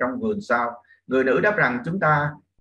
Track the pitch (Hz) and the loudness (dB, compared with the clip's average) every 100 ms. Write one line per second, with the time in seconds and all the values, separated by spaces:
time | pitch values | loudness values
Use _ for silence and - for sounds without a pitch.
0 | 123 120 110 101 - 120 117 - _ _ | -2 -4 -4 -4 -2 0 0 -6 _ _
1 | - 131 131 120 208 208 131 123 165 190 | -2 0 2 2 2 2 0 0 -4 0
2 | 156 151 147 - _ _ | 2 2 0 -6 _ _